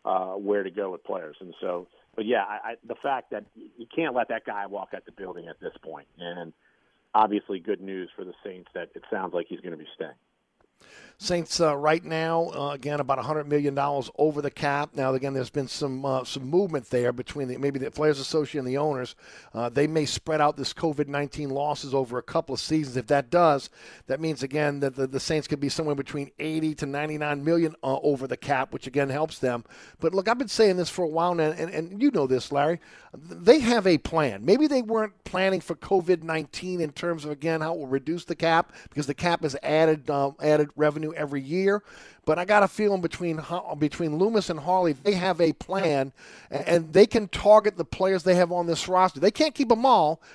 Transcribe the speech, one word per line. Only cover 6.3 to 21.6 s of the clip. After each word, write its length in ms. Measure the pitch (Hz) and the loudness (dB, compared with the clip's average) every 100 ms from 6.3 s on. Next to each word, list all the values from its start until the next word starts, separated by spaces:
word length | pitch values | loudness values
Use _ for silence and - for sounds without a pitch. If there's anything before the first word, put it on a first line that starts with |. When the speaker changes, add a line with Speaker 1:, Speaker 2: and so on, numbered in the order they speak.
| 87 82 - _ _ _ _ _ | -10 -12 -16 _ _ _ _ _
Speaker 1:
obviously 460 | 107 110 104 - 98 | 2 4 2 -4 -8
good 220 | 92 98 | -6 -6
news 280 | 95 95 87 - | -6 -10 -10 -12
for 80 | |
the 100 | 90 - 104 | -16 -14 -16
Saints 240 | 92 87 90 | -16 -14 -14
that 160 | 85 85 | -14 -16
it 80 | - | -10
sounds 220 | 104 92 | -6 -4
like 140 | 87 85 | -6 -6
he's 100 | 90 | -10
gonna 160 | 90 80 | -12 -14
be 120 | 76 | -16
staying. 200 | - 78 65 _ _ _ _ _ _ - - - _ | -14 -14 -14 _ _ _ _ _ _ -20 -20 -20 _
Speaker 2:
Saints, 440 | - 175 160 - | -4 -4 -2 0
uh, 120 | 160 143 | 2 2
right 260 | 151 165 | 2 0
now, 480 | 156 160 160 165 170 | -2 -4 0 0 -2
uh, 180 | 139 143 | -4 -6
again, 260 | 143 147 147 | -6 -4 -4
about 180 | 139 135 | -2 -2
a 40 | |
hundred 260 | 117 156 147 | -2 -6 0
million 260 | 147 143 | 0 2
dollars 380 | 139 143 143 123 - | 0 -2 -2 -6 0
over 240 | 151 147 | 0 2
the 100 | 143 | -6
cap. 380 | - 147 143 147 | -4 -2 -2 -4
Now, 200 | 143 131 | -2 0
again, 200 | 131 139 | 0 -2
there's 160 | 135 127 | -4 -4
been 200 | 147 131 | -6 -6
some, 340 | - 143 131 | -6 -6 -4
uh, 220 | 135 131 123 | -2 -2 -4
some 180 | 139 | -8
movement 460 | 131 175 196 151 120 | 0 0 2 -2 -2
there 240 | 127 123 | 0 0
between 340 | 123 123 147 131 | -2 -8 -8 -8
the, 100 | 123 | -4
maybe 220 | 139 139 | -4 -2
the 100 | 127 | -6
Players 300 | - 151 139 | 0 0 0
Association 400 | 131 160 143 151 | -2 -2 -2 -4
and 80 | 127 | -4
the 80 | 135 | -2
owners. 400 | 156 135 127 - - - - | -2 -2 -6 -12 -20 -20 -12
Uh, 160 | 110 120 | -6 -2
they 180 | 120 151 | 2 2
may 180 | 160 147 | 2 0
spread 360 | - - 156 | -4 -2 2
out 160 | 147 143 | 2 2
this 160 | 135 | -6
covid 340 | - 165 143 139 | -2 -2 0 -2
nineteen 420 | 143 143 - 147 | -4 -4 -6 -6
losses 440 | 139 | -4